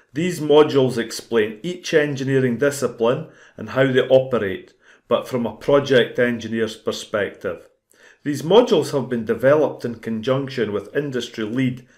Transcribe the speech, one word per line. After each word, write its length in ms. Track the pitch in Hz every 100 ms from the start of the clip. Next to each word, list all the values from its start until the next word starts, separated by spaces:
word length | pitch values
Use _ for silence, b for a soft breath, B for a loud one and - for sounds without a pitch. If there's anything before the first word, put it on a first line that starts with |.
| b
These 260 | 139 180 160
modules 580 | 151 147 151 135 131 117
explain 640 | 113 - - 117 107 110
each 320 | 170 175 -
engineering 640 | 165 147 135 135 135 127 113
discipline 720 | 143 135 120 - 113 151 160 B B B
and 120 | 104
how 220 | 131 135
they 160 | 127 117
operate, 640 | 131 131 113 101 92 - _ b b b
but 180 | 113 -
from 180 | 127 117
a 120 | -
project 600 | - 143 135 131 110 -
engineer's 600 | 123 117 107 113 107 -
perspective. 880 | - 107 - 107 98 - 98 82 - _ _ b b b
These 180 | 143 139
modules 520 | 151 208 240 180 131
have 160 | 143 -
been 160 | 117 110
developed 580 | 110 131 151 139 -
in 120 | 120 113
conjunction 760 | - 113 117 131 135 131 104
with 240 | 101 101 143
industry 480 | 147 127 - -
lead 420 | 107 120 131 - -